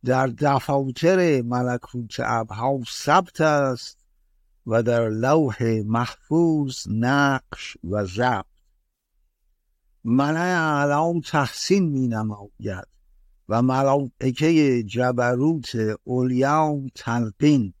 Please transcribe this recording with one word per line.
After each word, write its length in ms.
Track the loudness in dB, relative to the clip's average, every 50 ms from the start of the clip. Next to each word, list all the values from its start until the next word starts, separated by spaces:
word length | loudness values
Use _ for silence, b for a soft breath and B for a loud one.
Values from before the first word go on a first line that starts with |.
| 0
در 220 | 0 0 2 2 -2
دفاتر 1120 | -2 0 0 2 2 0 0 0 0 0 0 -2 -4 0 2 2 4 4 4 2 2 0
ملکوت 720 | 0 -2 -2 -2 -2 -2 -2 -4 -6 -8 -10 -10 -10 -10 -8 -6
ابها 600 | -4 -2 -2 -2 -4 -6 -8 -4 -2 -2 -2 -2 -6 -10
ثبت 540 | -12 -8 0 2 2 2 2 0 _ 0
است 640 | 2 2 4 2 2 0 -2 -4 -8 -18 -20 _ _ _ _ _ _ _ _ _ _ _ _ _ _ 0
و 160 | 0 2 2
در 260 | 2 2 2 0 0
لوح 540 | -2 -2 0 2 2 2 2 0 -2 -2 -2 0 0 0 -2
محفوظ 1000 | -2 -2 -2 -2 -4 -6 _ _ _ 0 2 2 2 2 0 -2 -4 -6 -10 -8 -6
نقش 880 | -4 -2 0 2 2 2 2 2 0 -2 _ _ -16 -14 -14 -16 -16 -12 -8
و 220 | -4 -4 -2 -2
ضبط. 400 | -4 -2 -2 0 0 0 -2 -4 _ _ _ _ _ _ _ _ _ _ _ _ _ _ _ _ _ _ _ _ _ _ _ _ _ _ _ _ _ _ _ _
ملأ 360 | 0 2 2 2 2 2 0
اعلی 840 | 0 0 0 0 2 0 0 2 2 2 2 0 0 0 -2 -2
تحسین 680 | -4 -2 0 0 0 0 -4 -8 0 0 2 2 2 0
می 180 | 0 0 0 0
نماید 800 | -2 -2 -4 -4 -6 -8 -12 -20 _ _ -8 -8 -8 -8 -10 _ _ _ _ _ _ _ _ _ _ _ _ -4
و 120 | 0 2
ملائکهٔ 1200 | 2 2 2 2 2 2 2 2 0 -4 _ _ -4 -4 -2 0 2 4 4 4 4 4 2 2 -2
جبروت 880 | -4 -2 -2 0 0 0 0 0 0 2 2 2 0 0 0 -4 -6 -4 -2 -2 -2 -4 -6 _ -4
علیا 760 | -2 0 0 0 2 2 2 2 2 2 2 0 -2 -4 -6 -10 _
تلقین. 800 | -12 -6 -4 -2 -2 -2 -4 -4 _ 2 4 4 4 2 -2 -6 _